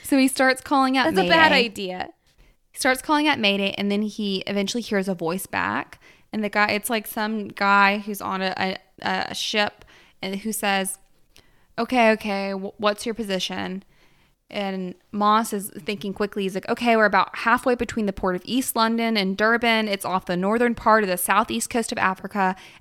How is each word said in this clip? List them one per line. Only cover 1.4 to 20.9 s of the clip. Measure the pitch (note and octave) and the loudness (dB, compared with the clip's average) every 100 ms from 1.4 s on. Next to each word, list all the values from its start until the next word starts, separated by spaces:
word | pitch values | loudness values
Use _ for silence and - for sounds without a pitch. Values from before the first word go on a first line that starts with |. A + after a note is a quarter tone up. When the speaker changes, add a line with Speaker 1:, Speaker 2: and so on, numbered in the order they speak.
| D#4 | 6
Speaker 1:
Mayday. | C#4 A#3 | 6 2
Speaker 2:
idea. | G#3 F#3 F3+ - - _ _ _ _ _ | -2 -8 -8 -10 -14 _ _ _ _ _
Speaker 1:
He | - | -4
starts | C4 B3+ | -2 0
calling | - D4 D4+ | 0 2 2
out | C4+ | 2
Mayday, | G#3 G3 G3 - | 2 2 -2 -2
and | G3+ | -2
then | G3+ | 0
he | G#3+ G#3 G#3 F#3+ - | -2 -4 -4 -4 -2
eventually | G3+ G3 B3 | -4 -2 -4
hears | - G3+ F#3+ | -2 -2 -2
a | |
voice | F3+ D#3+ F#3+ - | -2 -2 -4 -4
back. | F#3+ C3+ A#3+ - - _ _ _ | -4 -2 -4 -6 -14 _ _ _
And | G#3+ | -6
the | G#3 | -2
guy, | G#3 G#3 | 0 2
it's, | G#3 - | 0 -2
like, | A3+ - | -4 -4
some | A#3 G#3+ A3 G3+ | -6 -4 -4 -8
guy | - G3+ G3+ G3 G#3 | -2 2 4 4 2
who's | G#3 G3 | -4 -8
on | - F#3+ | -6 -4
a, | F#3+ - | -2 -2
a, | F#3+ - _ - - F#3+ - | -4 -6 _ -8 -4 -4 -4
a | - | -6
ship | - G#3+ G#3 - - - _ _ | -4 -2 -2 -4 -20 -20 _ _
and | - G3 | -8 -6
who | A3 | -6
says, | G#3 G#3 G3 F#3+ - _ _ _ _ _ _ _ - | -4 0 0 -2 -8 _ _ _ _ _ _ _ -6
"Okay, | A#3 B3+ A3+ | 0 4 4
okay, | G#3+ G#3+ G3 G3 | 4 -2 -4 -4
w-, | G3 F#3+ - | -6 -10 -2
what's | G#3 G#3 A#3+ | -2 -2 -4
your | |
position?" | A3+ G3+ F#3 - F#3 F#3 F#3+ - _ _ _ _ _ - | -6 -4 -4 -4 -6 -6 -8 -12 _ _ _ _ _ -12
And | G#3 G3 F#3+ F3+ - _ | -6 -6 -6 -8 -10 _
Moss | G#3 G#3 G#3+ A3+ | 0 4 4 2
is | G3+ G3 G3+ | -4 -8 -10
thinking | - G3+ G3+ | -8 -6 -6
quickly. | F#3 G#3 G#3 | -4 -4 -2
He's | F#3+ F#3 | -4 -4
like, | - | -4
"Okay, | A#3 A#3+ A3+ | 0 2 4
we're | |
about | G#3 F#3+ - - | 6 4 2 0
halfway | A#3 A#3+ C4+ B3 | 0 2 2 0
between | A#3 A#3 G3+ | -2 -2 -4
the | |
port | F#3+ F#3+ | -2 -2
of | F3+ | -2
East | - A#3+ - | -2 -4 -2
London | A#3 A3+ A3+ A#3 A3 | 0 0 2 0 0
and | F#3+ G3 | 0 2
Durban. | G#3+ A#3 A#3 A3 G#3+ | 2 2 2 2 0
It's | G3 | -2
off | - F#3 - | -2 -4 -2
the | F3 | -2
northern | F#3+ A#3 A#3+ | 0 2 2
part | A3+ A3+ | 2 4